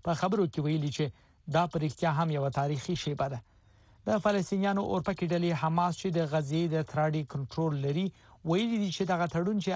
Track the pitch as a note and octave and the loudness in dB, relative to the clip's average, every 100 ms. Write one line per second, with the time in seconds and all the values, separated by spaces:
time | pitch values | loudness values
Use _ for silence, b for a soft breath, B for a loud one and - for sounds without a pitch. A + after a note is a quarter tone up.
0 | - E3 F#3 G#3 F3 - D3 D#3+ D3 - | -4 0 0 2 0 0 0 0 0 0
1 | D3 b b b - D3+ F3 E3 D3+ - | -4 b b b -2 0 2 0 -2 0
2 | E3 D3 E3 D3 C#3 C3+ C#3+ D3 - F3+ | 0 2 2 0 0 0 0 -2 -2 -4
3 | - C#3+ C#3 B2+ - b b b b b | -2 -2 -2 -4 -12 b b b b b
4 | - G#3+ G#3 G3+ F3 G3 G3 G3 G3+ F#3+ | 0 2 4 2 2 0 2 0 0 -2
5 | E3+ F#3+ F3 E3+ F3 D#3+ D#3+ E3 F3 D#3+ | -2 -2 0 2 2 0 0 2 0 0
6 | F#3+ E3+ D#3+ D#3 C#3+ D#3+ E3+ D#3 D3+ - | -2 0 0 0 0 0 0 0 -2 0
7 | D#3 D#3 D3 C#3 C3+ - D#3+ D3 C#3 D3 | 0 0 -4 -6 -6 -2 0 0 -2 0
8 | F#3+ B B B D#3+ E3+ A#3 A3+ G3+ D#3+ | -2 B B B 0 0 2 0 -2 -2
9 | F#3 F3+ E3+ E3 F3+ G#3+ - | 0 0 0 0 0 0 0